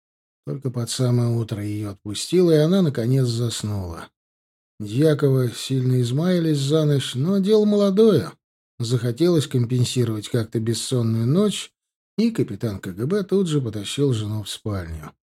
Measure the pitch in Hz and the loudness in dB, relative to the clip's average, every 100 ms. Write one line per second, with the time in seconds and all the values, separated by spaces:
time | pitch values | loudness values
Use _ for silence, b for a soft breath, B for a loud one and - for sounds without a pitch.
0 | _ _ _ _ - 143 131 120 113 - | _ _ _ _ -10 -8 -6 -6 -4 -2
1 | 123 120 120 117 110 101 104 104 107 98 | 0 2 0 -2 -4 -6 -6 -6 -8 -10
2 | 104 101 - 180 175 156 156 196 165 127 | -10 -10 0 2 4 6 4 4 2 0
3 | 117 135 123 117 117 - 107 101 90 82 | 2 2 2 0 -2 -4 -4 -4 -6 -10
4 | - _ _ _ _ _ _ - 104 117 | -14 _ _ _ _ _ _ -14 -6 2
5 | 156 143 143 131 123 110 - 131 127 127 | 2 4 2 2 0 -4 -4 -2 0 0
6 | 120 135 180 180 160 147 139 156 151 143 | 0 0 0 2 0 0 0 2 2 2
7 | - 123 160 196 190 214 214 208 202 190 | 0 -2 0 0 4 4 4 4 4 4
8 | 226 156 90 - _ _ _ - 113 123 | 6 4 0 -8 _ _ _ -8 -2 0
9 | 120 117 175 165 131 127 120 127 120 127 | 0 0 2 2 2 0 0 0 0 0
10 | 110 107 - 120 110 117 113 113 - 127 | -2 -2 -4 -4 -2 -2 -2 -4 -2 0
11 | 113 113 117 170 208 - - _ _ _ | 0 0 2 2 2 -2 -10 _ _ _
12 | _ - 226 226 117 98 113 98 95 90 | _ -2 0 0 -2 -4 -6 -6 -8 -6
13 | 131 208 190 190 175 147 117 104 101 - | -2 -2 0 0 2 0 -2 -6 -6 0
14 | 143 113 104 107 101 - 107 98 82 80 | 0 0 -2 -6 -8 -8 -6 -6 -6 -10
15 | 76 - | -14 -20